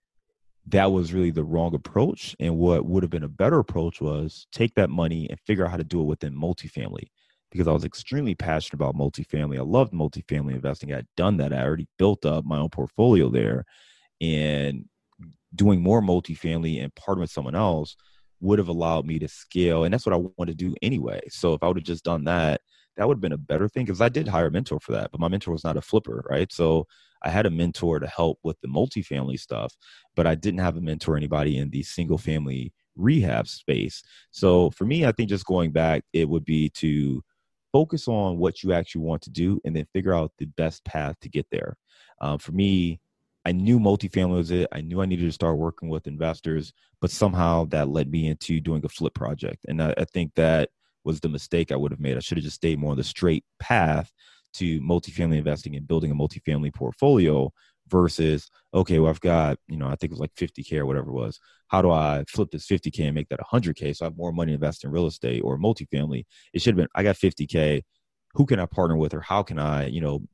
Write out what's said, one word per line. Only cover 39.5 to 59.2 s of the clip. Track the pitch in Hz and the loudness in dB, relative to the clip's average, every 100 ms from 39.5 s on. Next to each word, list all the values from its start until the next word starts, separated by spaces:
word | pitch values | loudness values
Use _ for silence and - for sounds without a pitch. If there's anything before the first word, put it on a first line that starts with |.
| 101 | 0
and | - | -2
then | 80 76 | -4 -4
figure | 95 92 | -2 0
out | 87 78 - | 0 0 -6
the | |
best | 76 - 80 - | -10 -4 -4 -4
path | - 78 73 - | -8 -6 -6 -8
to | - | -8
get | 73 - | -6 -4
there. | - 50 - _ _ _ - | -6 -6 -12 _ _ _ -8
Um, | 71 73 | -4 -4
for | - | -4
me, | 90 98 95 85 82 _ _ _ _ | 0 2 2 0 -4 _ _ _ _
I | 87 | -2
knew | 90 101 120 | 0 4 6
multifamily | 104 101 95 - 92 90 | 6 4 2 0 2 2
was | 82 | 0
it. | 90 87 | 0 -2
I | - | -4
knew | 80 90 | -6 -2
I | 95 | -2
needed | 90 | 0
to | 85 | -2
start | 76 82 78 | 0 0 0
working | 82 - 82 | -2 -4 -6
with | 80 73 | -6 -6
investors, | 73 80 80 80 78 78 - _ _ | -4 -4 -4 -4 -4 -6 -12 _ _
but | 87 | -4
somehow | - 104 90 85 82 78 | 2 2 4 4 2 2
that | 78 69 | 0 0
led | 78 69 | 0 0
me | 82 78 | 0 -2
into | 76 - 80 | -2 -2 -2
doing | 76 80 | -2 -2
a | 73 | -4
flip | - 82 | -4 -6
project. | - 57 76 - - - | -4 -6 -6 -8 -8 -6
And | 80 | -2
I, | 78 - | 0 0
I | |
think | - 92 78 | -2 -2 -2
that | - 80 80 - _ _ _ | 2 4 4 0 _ _ _
was | - 80 | -6 -2
the | 80 | -4
mistake | 73 - 85 80 | -4 -2 -2 0
I | 67 | -2
would | 71 | -2
have | 71 | -4
made. | 67 64 | -4 -4
I | |
should | - 85 | -4 -4
have | |
just | 73 - | -4 -2
stayed | 82 76 | -2 0
more | 73 | 0
on | 69 | -2
the | |
straight | 65 - 90 80 - - | -4 0 2 2 -2 -8
path | - 117 80 78 - _ _ _ _ | 0 2 4 2 -2 _ _ _ _
to | - 90 80 | -4 -2 0
multifamily | 71 87 - - 82 78 | 2 0 0 -2 0 0
investing | 73 73 - 71 | 0 -4 -6 -10
and | 73 | -2
building | 82 78 | -2 0
a | |
multifamily | 71 76 - - 73 73 | 0 -2 -4 -4 -2 -4
portfolio | - 64 - 139 127 82 73 67 - _ _ _ | -4 -8 2 4 6 6 4 0 -4 _ _ _
versus, | 90 87 - 80 73 - _ _ | 4 4 2 2 0 -4 _ _
okay, | 90 92 82 | 0 2 4
well, | 80 | 4
I've | 78 | 2